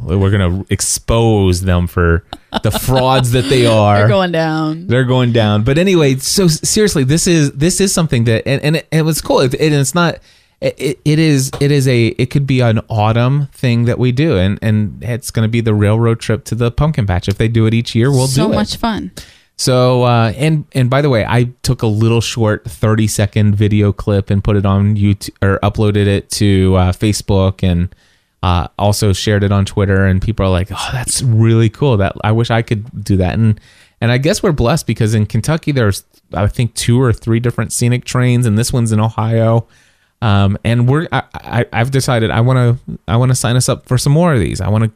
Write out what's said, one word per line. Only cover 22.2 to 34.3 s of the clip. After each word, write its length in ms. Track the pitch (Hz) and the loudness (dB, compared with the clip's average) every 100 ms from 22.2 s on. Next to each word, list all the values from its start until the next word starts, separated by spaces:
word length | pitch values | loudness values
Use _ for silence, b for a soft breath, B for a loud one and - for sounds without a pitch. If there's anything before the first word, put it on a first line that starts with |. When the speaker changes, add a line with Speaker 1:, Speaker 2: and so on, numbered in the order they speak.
Speaker 1:
short 440 | - 120 107 104 - | -2 -2 0 -2 -6
thirty-second 920 | - 110 110 110 - 101 110 104 101 | -4 0 2 0 0 -2 2 2 2
video 380 | 104 104 104 | 2 2 0
clip 360 | - - 101 - | 0 -2 -2 0
and 120 | 101 | -2
put 120 | 110 104 | 0 0
it 100 | 98 | 0
on 300 | 98 101 107 | 2 0 2
YouTube, 320 | 101 98 - - | 0 0 -6 -4
or 180 | 98 95 | -2 0
uploaded 440 | 101 110 107 104 101 | -2 0 0 2 2
it 220 | 101 - | 0 -4
to, 440 | - 104 95 95 92 | -2 2 4 4 2
uh, 140 | 90 | 2
Facebook, 680 | - 110 98 - 98 95 - | 0 -2 -2 -2 0 0 0
and, 300 | 92 85 92 b b b b b | 0 0 -2 b b b b b
uh, 260 | 92 87 - - | -2 -2 -4 -4
also 340 | 101 101 107 | -2 0 0
shared 300 | 92 110 101 | 0 0 0
it 80 | 98 | 2
on 140 | 101 95 | 0 0
Twitter. 380 | - 98 95 98 | -2 0 2 2
And 120 | 92 | 2
people 240 | 110 104 | -2 -2
are 60 | 95 | 0
like, 200 | 90 95 | 0 -2
"Oh, 180 | 92 - | -8 -8
that's 300 | 127 120 - | -6 -6 -4
really 480 | 127 110 113 113 113 | 0 2 4 4 2
cool. 260 | - 143 104 | 0 0 0
That, 180 | 95 - | -2 -2
I 80 | 107 | -2
wish 180 | 113 117 | 0 0
I 140 | 117 | -2
could 400 | 113 107 117 104 | -2 -6 -6 -10
do 140 | 101 95 | -2 0
that." 180 | 90 76 | 0 0
And, 220 | 110 101 b b b b | 0 0 b b b b
and 120 | 117 | -2
I 60 | 127 | 0
guess 240 | 151 | 0